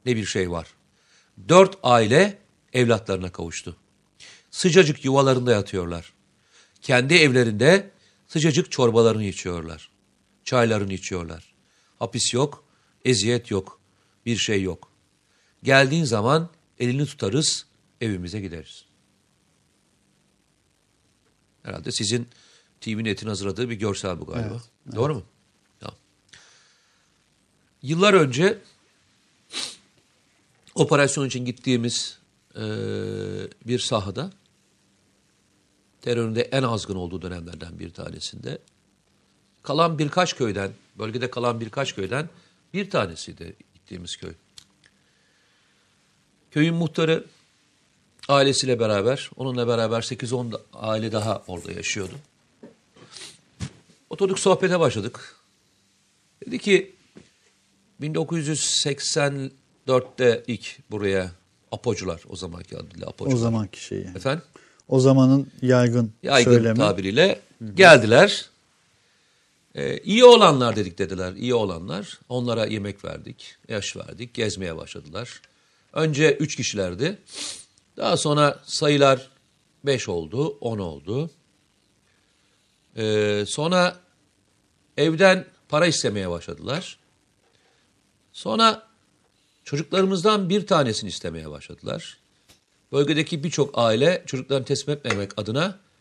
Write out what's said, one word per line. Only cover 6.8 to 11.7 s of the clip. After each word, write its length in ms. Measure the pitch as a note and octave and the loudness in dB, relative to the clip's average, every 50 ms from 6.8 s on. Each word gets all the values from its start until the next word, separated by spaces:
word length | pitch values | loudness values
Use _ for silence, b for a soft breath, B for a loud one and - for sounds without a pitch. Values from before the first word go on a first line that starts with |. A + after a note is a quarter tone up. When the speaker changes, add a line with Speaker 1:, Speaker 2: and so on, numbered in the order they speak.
Speaker 1:
Kendi 320 | - - C3 B2 B2+ C#3 E3+ | -2 2 2 2 4 6 6
evlerinde 760 | F3 D#3 C#3 B2 C3 A#2+ A2+ G#2 G#2 A#2+ D3 F#3 G3+ G3+ - _ _ _ _ _ _ _ | 6 6 6 6 4 2 2 2 2 4 6 6 4 2 -2 _ _ _ _ _ _ _
sıcacık 440 | - - E3 D3 E3 C3 E3+ F3 - | -6 -2 0 0 2 2 0 -2 -2
çorbalarını 520 | - - B2+ A#2 G#2+ A#2 A2+ A2+ A2 A2 G#2+ | 0 0 2 4 4 6 4 4 4 0 -2
içiyorlar. 640 | G2 F#2 - - F#2 F2 E2+ D#2+ E2 D#2+ D#2 - - _ _ _ _ _ _ _ _ _ _ - | -4 -6 -6 -8 -8 -8 -8 -8 -10 -14 -16 -20 -20 _ _ _ _ _ _ _ _ _ _ -6
Çaylarını 500 | - B2+ B2 A#2 A2+ A2 G#2 G2+ G2 F#2+ | 0 2 2 4 4 2 0 -2 -4 -6
içiyorlar. 600 | F2+ - - F#2+ F2+ E2+ D#2+ E2 D#2+ - _ _ _ _ _ | -8 -8 -8 -8 -8 -8 -10 -14 -18 -20 _ _ _ _ _